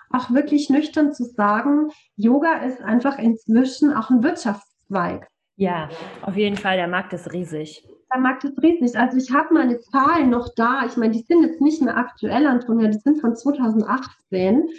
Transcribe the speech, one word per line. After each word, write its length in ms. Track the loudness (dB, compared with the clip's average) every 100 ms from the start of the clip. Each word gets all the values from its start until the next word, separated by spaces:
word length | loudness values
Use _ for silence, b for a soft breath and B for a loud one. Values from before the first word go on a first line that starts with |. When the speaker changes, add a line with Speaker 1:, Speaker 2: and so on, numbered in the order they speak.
| B
Speaker 1:
Auch 220 | -4 0
wirklich 380 | 0 2 0 2
nüchtern 420 | 0 0 0 0
zu 120 | -2
sagen, 680 | -6 -2 0 0 2 0 0 B B -2
Yoga 480 | 2 2 2 0
ist 180 | -4 -6
einfach 360 | -2 0 0 0
inzwischen 720 | 0 0 2 2 2 2 0
auch 180 | 0 2
ein 140 | 2
Wirtschaftszweig. 1040 | 2 -2 -4 -6 -12 _ -6 -4 -4 -6 -14 _ _ -4
Speaker 2:
Ja, 320 | -2 -2 -8 B B -12
auf 140 | -6 -2
jeden 200 | -2 -2
Fall, 200 | -2 0
der 120 | 0
Markt 240 | -4 -6
ist 200 | -10 -10
riesig. 540 | -10 -8 -10 -10 -16 _ -20 _
Speaker 1:
Der 80 | -2
Markt 220 | -2 -2
ist 160 | -8 0
riesig. 380 | 2 2 0 0
Also 200 | 0 0
ich 120 | 0
hab 220 | -2 2
meine 260 | 2 2 -2
Zahlen 500 | -2 0 2 2 2
noch 180 | 0 -2 -2
da. 280 | 0 0 -4
Ich 100 | -2
meine, 160 | 0
die 100 | -2
sind 200 | 2 4
jetzt 180 | 4 2
nicht 200 | 0 2
mehr 160 | 0 0
aktuell, 500 | -4 -6 -4 2 2
Antonia, 420 | 2 0 2 2
die 100 | 2
sind 220 | 0 2
von 160 | 0 -2
zweitausendachtzehn. 1300 | -2 0 0 0 0 -4 -6 -18 _ -2 2 2 0